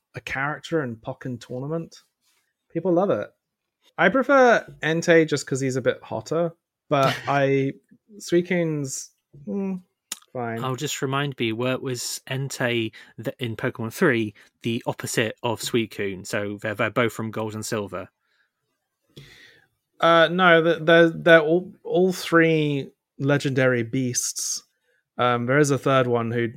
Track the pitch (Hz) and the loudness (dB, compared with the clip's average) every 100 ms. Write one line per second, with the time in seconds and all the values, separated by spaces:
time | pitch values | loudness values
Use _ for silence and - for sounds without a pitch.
0 | _ 127 - 135 147 151 - 165 127 110 | _ -16 -10 -6 -6 -8 -6 -4 -4 -8
1 | - - 131 117 - 127 143 165 160 - | -12 -12 -10 -12 -10 -10 -8 -8 -8 -16
2 | _ _ _ _ _ _ _ 165 185 170 | _ _ _ _ _ _ _ -6 0 2
3 | 196 113 104 _ _ _ _ _ _ - | 2 -2 -4 _ _ _ _ _ _ 2
4 | 180 269 262 277 247 202 - - 151 165 | 2 4 4 6 6 6 2 -6 -2 0
5 | 170 165 160 143 - 131 135 127 120 - | 6 6 6 0 -4 -4 -2 -2 -2 -2
6 | - 113 - 160 170 - _ _ - 143 | -4 -8 -4 -2 -2 -6 _ _ -2 2
7 | 135 127 - 139 139 139 135 - _ _ | 2 0 -2 0 2 2 0 -6 _ _
8 | _ 202 - 175 175 180 165 151 135 - | _ -16 -2 0 0 0 0 -2 -6 -10
9 | - _ _ 143 147 196 196 185 - _ | -14 _ _ -18 -10 -6 -6 -8 -12 _
10 | - - _ 127 117 113 127 127 147 - | -18 -18 _ -10 -8 -6 -6 -6 -6 -6
11 | 135 135 143 131 113 110 127 127 135 123 | -4 -4 -4 -4 -4 -2 -2 -4 -6 -8
12 | - - - 135 135 - 123 120 110 - | -8 -10 -8 -8 -6 -4 -2 -2 -4 -8
13 | - - 117 - 120 107 127 - 113 - | -20 -12 -10 -8 -8 -6 -6 -6 -8 0
14 | 175 117 107 - _ _ 117 117 - - | 0 2 -2 -8 _ _ -6 -6 -6 -8
15 | - - 110 - 123 107 - 127 110 - | -6 -2 -4 -4 -6 -4 -4 -4 -4 -6
16 | 101 92 101 110 104 104 110 104 110 117 | -8 -8 -8 -6 -6 -8 -8 -4 -4 0
17 | 117 - 110 107 110 107 104 113 101 92 | -2 -2 -8 -6 -8 -8 -6 -6 -6 -10
18 | 90 _ _ _ _ _ _ _ _ _ | -14 _ _ _ _ _ _ _ _ _
19 | _ - - - - _ _ _ _ - | _ -20 -20 -20 -20 _ _ _ _ -2
20 | 170 165 160 175 185 165 165 160 156 165 | 4 4 4 4 6 6 4 2 4 6
21 | 170 160 160 165 151 175 185 - - 170 | 6 4 6 6 6 0 -2 -14 -4 0
22 | 185 180 - 165 165 160 147 143 131 _ | 2 0 2 4 6 4 0 -2 -6 _
23 | _ - 139 143 147 131 131 123 117 131 | _ -6 0 0 0 0 2 0 -2 -4
24 | 123 120 - - - - _ _ _ _ | -4 -4 -6 -6 -8 -8 _ _ _ _
25 | _ - 123 120 120 139 143 135 143 135 | _ -2 0 0 0 2 2 0 2 2
26 | 123 120 113 117 117 | 2 0 0 -2 -4